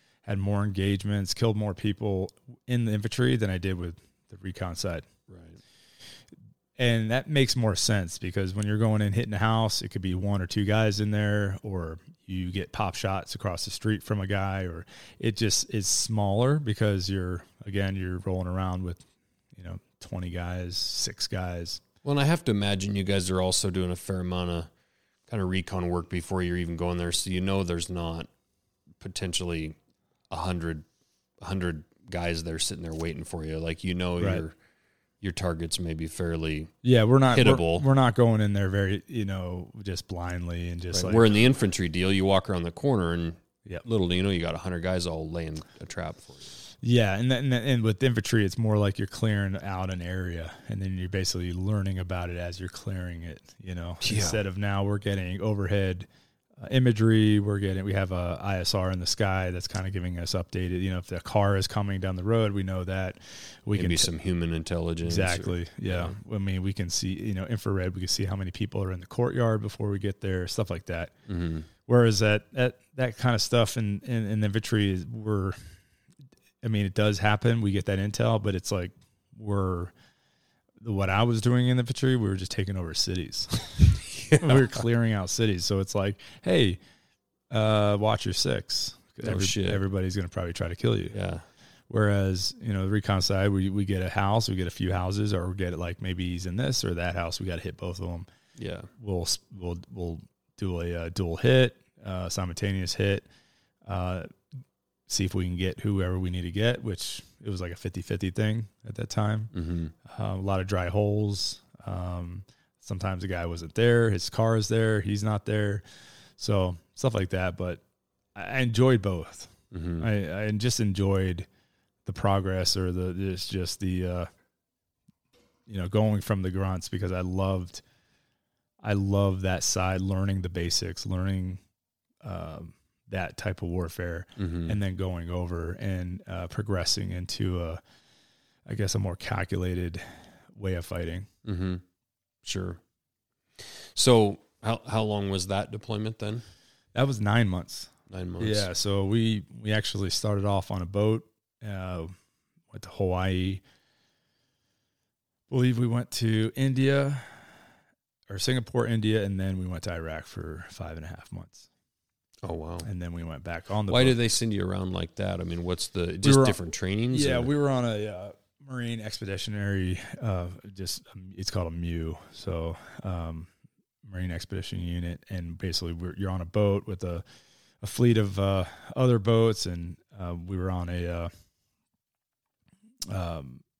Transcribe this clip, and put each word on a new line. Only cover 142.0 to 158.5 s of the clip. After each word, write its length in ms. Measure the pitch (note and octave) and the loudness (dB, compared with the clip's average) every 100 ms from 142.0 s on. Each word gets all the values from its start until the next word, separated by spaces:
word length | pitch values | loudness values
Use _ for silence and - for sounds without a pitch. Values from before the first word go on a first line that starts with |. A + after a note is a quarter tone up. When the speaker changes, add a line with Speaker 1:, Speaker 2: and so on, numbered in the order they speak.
| _ _ _ _ - | _ _ _ _ -8
Speaker 2:
Sure. 300 | F#2+ F#2 F2+ _ _ _ _ _ _ _ - - - - - | -6 -6 -8 _ _ _ _ _ _ _ -20 -20 -20 -8 2
So 420 | - A#2 G#2 G2+ _ _ | 8 8 8 2 _ _
how, 180 | G#2+ A2+ - | -6 -6 -2
how 140 | A2 | 0
long 300 | A2 G#2 G2 | 2 0 0
was 160 | F#2+ F#2 | -2 0
that 240 | G2 - | -2 -2
deployment 480 | G#2 - G#2+ A2 A2 | -6 -6 -4 -4 -6
then? 240 | G#2 A#2 - - _ _ _ | -6 -8 -10 -20 _ _ _
Speaker 1:
That 140 | A#2 C#3 | 0 0
was 120 | A#2 | 2
nine 280 | G#2 A#2 G#2 | 4 4 4
months. 400 | F2+ - - - _ _ | 2 -6 -12 -16 _ _
Speaker 2:
Nine 220 | F#2 F2+ | -10 -8
months. 180 | F2+ A2 | -4 0
Speaker 1:
Yeah. 260 | G#2 F#2+ | 0 0
So 320 | - G2+ G2 F#2+ | -2 0 0 2
we, 400 | A2+ A2+ G#2+ - A#2 | 2 2 0 -4 -8
we 80 | G#2+ | -2
actually 380 | G#2+ - G2 F#2+ | -2 -2 -2 -2
started 340 | - G#2+ G2+ G2+ | -2 0 0 0
off 240 | G2 - | 0 -2
on 140 | F#2+ | -4
a 20 | F2+ | -4
boat, 400 | G2+ G#2+ A2 - _ _ _ A2 | 0 2 2 -4 _ _ _ -12
uh, 360 | G2 F#2 F2+ E2 F#2 _ _ _ _ _ | -10 -8 -8 -8 -12 _ _ _ _ _
went 120 | - | -18
to 60 | - | -12
Hawaii. 720 | - F#2+ F2+ F#2+ F#2 F#2 F#2+ - _ _ _ _ _ _ _ _ _ _ _ _ _ _ _ _ _ - | -2 0 2 2 2 0 -2 -8 _ _ _ _ _ _ _ _ _ _ _ _ _ _ _ _ _ -4
Believe 280 | C3+ B2+ A#2+ | 2 4 4
we 80 | B2 | 2
went 240 | A#2 - | 0 -2
to 400 | - A2+ A2 A2+ - | -2 2 2 2 0
India 640 | C3+ C3 C3+ C#3 C#3 C3+ - - - - - _ _ _ _ _ - | 0 2 4 4 2 -2 -8 -20 -20 -20 -20 _ _ _ _ _ -12
or 80 | G2 | -4
Singapore, 480 | - | 0